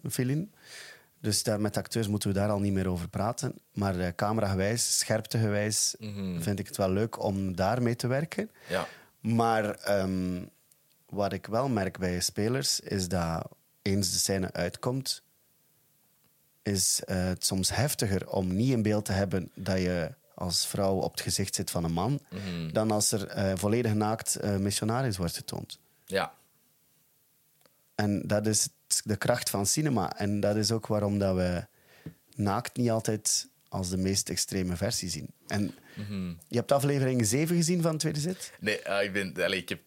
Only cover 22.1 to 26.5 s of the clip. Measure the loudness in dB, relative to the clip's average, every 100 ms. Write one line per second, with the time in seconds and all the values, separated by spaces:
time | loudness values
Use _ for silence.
22.1 | -2 -4 -10 -6 -6 -2 0 2 2 2
23.1 | 0 -2 0 0 2 2 2 4 2 2
24.1 | 0 -2 -2 0 2 0 0 0 0 0
25.1 | 0 -2 -4 -8 -10 -10 -16 _ _ -2
26.1 | 0 0 -6 _